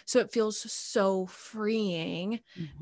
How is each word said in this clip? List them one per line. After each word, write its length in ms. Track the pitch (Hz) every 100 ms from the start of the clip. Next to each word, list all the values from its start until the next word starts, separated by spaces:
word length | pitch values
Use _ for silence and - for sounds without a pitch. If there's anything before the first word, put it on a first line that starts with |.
| -
So 140 | 254
it 120 | 208
feels 400 | 233 214 208 226
so 540 | - - 233 196 190 185
freeing 1120 | - - 220 208 226 208 170 170 165 190 226 - 180 160 139